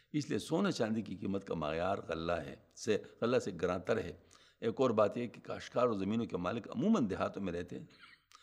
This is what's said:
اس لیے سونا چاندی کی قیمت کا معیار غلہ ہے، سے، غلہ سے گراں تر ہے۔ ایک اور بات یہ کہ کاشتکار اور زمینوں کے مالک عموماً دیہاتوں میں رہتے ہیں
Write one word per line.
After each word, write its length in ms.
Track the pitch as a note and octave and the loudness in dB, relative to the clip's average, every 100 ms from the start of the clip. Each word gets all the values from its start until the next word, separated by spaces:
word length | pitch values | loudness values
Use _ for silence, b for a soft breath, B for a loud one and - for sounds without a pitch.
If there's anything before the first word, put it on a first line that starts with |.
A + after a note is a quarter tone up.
| b | b
اس 180 | D3+ C#3 | -4 -2
لیے 80 | A#2 | -4
سونا 320 | - D#3+ G3 | 0 0 0
چاندی 320 | - A2+ A2 | 0 0 -2
کی 140 | G2+ F#2 | -4 -6
قیمت 280 | G2+ G2 | -4 -4
کا 100 | - | -4
معیار 440 | E2+ D2+ D#2+ F2+ G2+ - | -4 -2 0 0 -2 -2
غلہ 240 | E2 E2 | -2 0
ہے، 240 | E2+ C#2 C#2 - | -2 -4 -12 -18
سے، 240 | - - G#2 B - | -6 0 0 B -2
غلہ 180 | A#2 B2 | 2 2
سے 120 | A2 F2 | 0 0
گراں 160 | F2 F#2 | 0 2
تر 200 | F#2 A2+ | 0 0
ہے۔ 140 | E2+ - b b b b | -2 -8 b b b b
ایک 140 | A2+ A2 | -2 2
اور 120 | C3 | 4
بات 260 | G#2+ G#2 A#2+ | 6 4 4
یہ 100 | A#2+ | -6
کہ 140 | - | -8
کاشتکار 460 | - G2 - B2+ B2 | -10 -10 -4 2 2
اور 80 | |
زمینوں 320 | G#2 F#2+ A2+ A2+ | 2 0 0 0
کے 100 | F2+ | -2
مالک 320 | F2 A2+ - | -2 -4 -4
عموماً 400 | - F3+ A3+ A#3+ | 0 4 4 4
دیہاتوں 320 | F#2 G2 - | 2 -2 -2
میں 100 | F#2+ | -4
رہتے 260 | E2+ F2+ - | -4 -6 -10
ہیں 80 | - B B B B B | -12 B B B B B